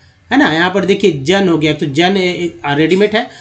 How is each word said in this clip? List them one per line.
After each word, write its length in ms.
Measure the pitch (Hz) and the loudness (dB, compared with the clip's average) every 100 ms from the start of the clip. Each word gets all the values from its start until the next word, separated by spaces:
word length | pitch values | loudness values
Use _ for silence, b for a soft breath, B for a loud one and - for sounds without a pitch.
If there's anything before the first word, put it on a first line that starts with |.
| b b - | b b -4
है 60 | 254 | 0
ना। 140 | 269 | 2
यहाँ 180 | 160 180 | 2 0
पर 140 | 196 | 0
देखिए 280 | 180 196 202 | -2 0 0
जन 360 | 147 135 196 190 | 0 0 0 2
हो 100 | 165 | 2
गया, 140 | 156 | 0
तो 140 | 151 160 | -2 -4
जन 300 | 135 180 202 | 0 0 0
ए, 100 | 180 | -2
ए, 340 | 170 170 160 147 | -2 -6 -6 -4
रेडीमेड 500 | 143 160 185 208 214 | 0 2 2 2 0
है 120 | 240 B | -4 B